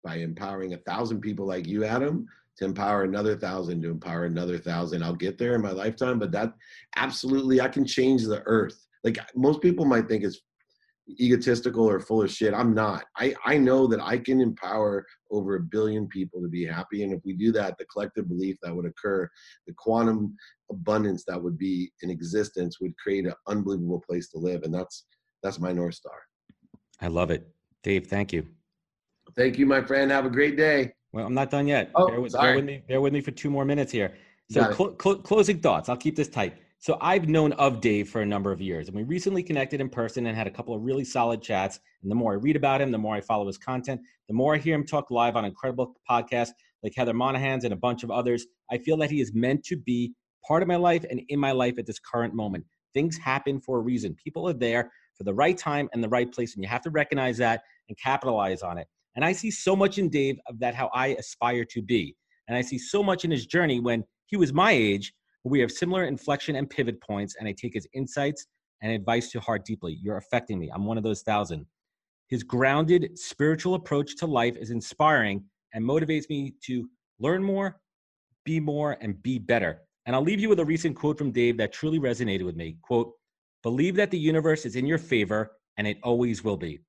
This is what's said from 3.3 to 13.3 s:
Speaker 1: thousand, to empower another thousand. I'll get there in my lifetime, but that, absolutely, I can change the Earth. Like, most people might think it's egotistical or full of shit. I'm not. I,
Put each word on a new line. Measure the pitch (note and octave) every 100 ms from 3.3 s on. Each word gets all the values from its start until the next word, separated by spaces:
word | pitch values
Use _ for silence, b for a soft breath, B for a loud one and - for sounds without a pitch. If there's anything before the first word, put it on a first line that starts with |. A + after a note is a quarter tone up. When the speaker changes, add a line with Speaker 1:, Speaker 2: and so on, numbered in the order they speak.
| G2+
Speaker 1:
thousand, | F#2 F#2+ F2 E2+
to | E2
empower | D#2+ F2+ E2+ F2
another | E2+ F2+ F2
thousand. | F2 E2+ E2+ E2+
I'll | E2
get | F2 F#2 F#2+
there | A#2+ A#2+
in |
my | G2+
lifetime, | F#2 G#2+ A2+ B2+ A#2+
but | G2
that, | G2 A2 - B B B -
absolutely, | C3 - C3 C3+ C3 C3
I | C3
can | C#3
change | C3 - C3 C3
the | A2 G#2 -
Earth. | A2 G2+ - _ _
Like, | A#2 A2+ -
most | B2+ C#3 D3+
people | F3+ F3
might | D3 A#2+ A2
think | A2
it's | G2 - _ _ _ _ _ _ - -
egotistical | B2 B2 C3 A#2+ A#2+ A2 A2
or | F#2+
full | - A2
of | F#2+
shit. | - G#2+
I'm | G#2 A#2+
not. | A2 G#2+ E2+ - -
I, | C3